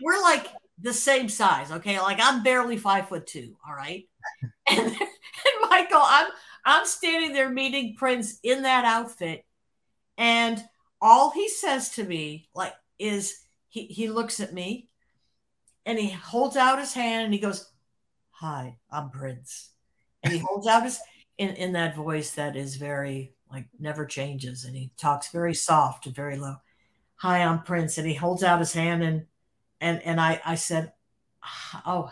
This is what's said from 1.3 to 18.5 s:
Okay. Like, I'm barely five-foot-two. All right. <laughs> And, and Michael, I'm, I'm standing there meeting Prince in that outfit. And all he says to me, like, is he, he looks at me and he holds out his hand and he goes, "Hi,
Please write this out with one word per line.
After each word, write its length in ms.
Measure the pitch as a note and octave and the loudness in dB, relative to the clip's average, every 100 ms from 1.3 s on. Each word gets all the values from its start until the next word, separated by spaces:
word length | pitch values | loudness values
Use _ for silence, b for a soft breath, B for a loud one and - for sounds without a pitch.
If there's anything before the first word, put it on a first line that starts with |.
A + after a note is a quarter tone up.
| - G3 C#3+ C#3+ | 2 2 2 -2
Okay. 300 | E3 G3+ G3 | -6 -2 0
Like, 180 | F#3+ G3 | 0 4
I'm 220 | B3 B3+ | 4 4
barely 340 | A#3+ B3+ A#3+ A3+ | 4 4 2 0
five-foot-two. 800 | G3+ G3 F#3+ E3+ - D3 A#2 - D3+ | 2 2 2 -8 -10 -14 -14 -18 -16
All 80 | |
right. 340 | C#3+ C#3 F#3 - | -12 -10 -12 -14
<laughs> 360 | _ - - A#2+ - C#4 | _ -14 -10 -12 -2 2
And, 100 | G#3+ A3+ | 2 2
and 800 | - G4 - - - C5+ - A4+ | -2 -6 -8 -18 0 0 2 4
Michael, 320 | F#4 F4 D#4 | 4 6 6
I'm, 240 | C#4 C#4+ D#4+ B B B C4 | 8 6 4 B B B 2
I'm 180 | D#4 | 4
standing 480 | - - E4+ E4 D#4+ | 2 -2 0 0 0
there 160 | C#4 C4+ | 0 0
meeting 460 | B3+ C4+ C#4 A#3 - | 0 -2 -2 -6 -2
Prince 420 | C4 B3 G#3+ - | 0 0 -2 -6
in 200 | A#3 C4+ | 0 0
that 200 | C4+ B3+ | 4 4
outfit. 600 | A#3+ A#3 A#3 - E3+ D#3 _ _ _ _ _ _ _ - | 4 2 -2 -8 -8 -8 _ _ _ _ _ _ _ -2
And 420 | A#3 A#3 A#3 A3 - _ _ _ | 2 4 2 -2 -8 _ _ _
all 300 | A3 B3+ C#4+ | 8 10 8
he 180 | D#4+ G#4 | 2 -2
says 420 | - F4+ C4 - | -2 0 -2 -2
to 140 | - | -6
me, 440 | G3+ E3 D3+ D#3 - | -6 -4 -6 -10 -14
like, 200 | E3+ F#3 - _ - | -8 -8 -10 _ -8
is 460 | G#3+ G3+ G3 - _ _ _ | -4 -4 -4 -10 _ _ _
he, 140 | A3+ G#3+ | -14 -12
he 220 | E3 A3+ | -6 -4
looks 300 | A3 A3 - | -2 -4 -6
at 120 | G3+ | -8
me 360 | F3+ F3+ B3 - _ _ _ _ _ _ _ _ _ B3 | -8 -8 -8 -12 _ _ _ _ _ _ _ _ _ -6
and 120 | A3+ | -4
he 120 | G3+ | -4
holds 460 | F3+ - A#3 C4+ C4+ | -6 -6 -2 0 4
out 220 | B3+ C4+ | 4 4
his 140 | C4+ | -2
hand 320 | B3+ A#3 A3+ | -4 -2 -2
and 80 | A3 | -2
he 80 | G3+ | -2
goes, 300 | G#3 F#3+ - _ _ _ _ _ _ | -2 -6 -12 _ _ _ _ _ _
"Hi, 440 | _ D#3+ | _ -8